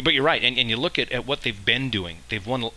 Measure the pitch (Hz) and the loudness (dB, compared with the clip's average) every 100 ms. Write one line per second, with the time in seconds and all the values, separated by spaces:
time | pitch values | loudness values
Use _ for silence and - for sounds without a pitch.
0 | 139 147 143 143 123 127 120 113 165 - | 2 4 4 4 2 2 0 0 0 0
1 | 123 127 123 143 127 104 - 120 135 110 | -2 -2 -2 -2 -2 -2 0 2 2 -2
2 | 87 82 - 110 98 127 113 | -4 -8 -8 -6 -4 -4 -4